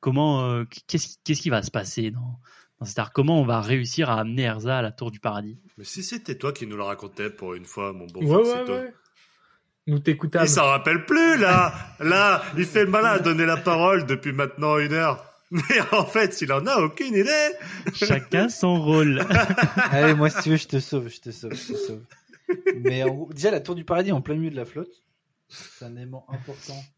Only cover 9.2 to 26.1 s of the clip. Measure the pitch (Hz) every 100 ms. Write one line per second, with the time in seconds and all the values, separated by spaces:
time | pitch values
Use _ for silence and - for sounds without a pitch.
9.2 | _ _ _ _ _ _ - 147 143 151
10.2 | 160 170 160 151 143 139 135 165 160 302
11.2 | 330 320 196 185 175 - - - 151 185
12.2 | 202 180 - 175 175 214 202 202 226 202
13.2 | 170 160 165 160 170 165 175 196 139 135
14.2 | 147 135 139 143 151 151 147 156 160 131
15.2 | - _ _ 175 139 247 175 214 165 220
16.2 | 208 - 147 135 180 269 156 156 269 208
17.2 | 214 302 302 - 175 190 - - 208 190
18.2 | - 165 226 226 185 175 151 156 151 131
19.2 | - 190 202 185 240 - 240 139 151 151
20.2 | 151 107 156 156 - 139 131 143 117 -
21.2 | 123 110 117 117 - - - 110 113 _
22.2 | _ _ - 359 370 220 120 127 131 135
23.2 | 156 151 185 196 135 175 165 175 190 156
24.2 | 135 151 160 143 120 143 175 _ _ _
25.2 | _ _ _ - - - 120 120 123